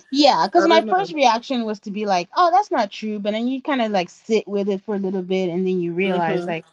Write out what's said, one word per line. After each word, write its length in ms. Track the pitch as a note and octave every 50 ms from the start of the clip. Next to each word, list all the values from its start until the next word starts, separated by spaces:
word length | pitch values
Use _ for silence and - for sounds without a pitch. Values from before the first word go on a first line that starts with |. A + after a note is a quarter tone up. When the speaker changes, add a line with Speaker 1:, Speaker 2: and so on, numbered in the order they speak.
| _ -
Speaker 1:
Yeah, 360 | C4+ C#4 D4 C4 G#3 E3 F#3 G#3
'cause 160 | - F4 -
Speaker 2:
I 40 | E4+
Speaker 1:
my 140 | E4 E4
Speaker 2:
don't 40 | E4
know. 80 | - F#4+
Speaker 1:
first 180 | F4+ G4 F4+ E4+
reaction 520 | D4+ C4+ A#3+ A3 A#3+ A#3+ - C4 A#3+ A3+
was 140 | G#3+ G#3+ G3+
to 100 | - G#3+
be 140 | F#3 G#3 G#3+
like, 240 | G3+ F#3+ F3 F3 - -
"Oh, 160 | D4 F4+ E4+
that's 200 | E4+ F#4+ G#4 -
not 200 | F4 C#4 G#3+ G3+
true," 280 | - - G#3+ G#3+ G#3 G#3
but 120 | G3+ G#3
then 160 | G#3 A3 A#3 B3
you 140 | C4+ C4
kinda, 280 | - - C#4+ B3+ A3+ G#3+
like, 200 | G#3 F#3+ F3 F3
sit 380 | - _ _ - A3+ G#3 - -
with 220 | G3+ G3+ G3 G3+
it 120 | G3 F#3 -
for 120 | - G#3
a 40 | G3
little 240 | F#3+ F#3 G3 F#3+ F3+
bit, 260 | F3+ F#3+ F#3+ F#3+ F3
and 160 | E3 F3+ F#3+ F#3
then 140 | F#3 F3+
you 120 | E3+ E3+ E3+
realize, 520 | F3 G3 F#3+ F3+ F3 E3+ E3 E3 F3 F3
Speaker 2:
Mm-hmm. 20 | F3
Speaker 1:
like, 180 | E3+ D#3+ - _